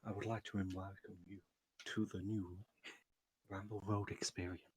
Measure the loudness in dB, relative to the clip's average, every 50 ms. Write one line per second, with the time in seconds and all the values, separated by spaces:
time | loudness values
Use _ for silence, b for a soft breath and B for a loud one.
0 | -2 -2 -2 0 2 2 2 2 0 0 2 4 4 4 2 -2 -2 -4 -6 -10
1 | _ -14 -14 -14 -12 -12 -12 -12 -12 _ _ _ _ _ _ _ -8 -2 2 2
2 | 2 2 2 -2 0 2 2 2 0 0 -4 -10 -12 _ _ B B B B B
3 | B B _ _ _ _ _ _ _ _ -6 -6 -4 -2 -4 -4 2 4 4 4
4 | 4 2 -2 0 -2 -2 0 0 0 0 0 -2 -6 -14 _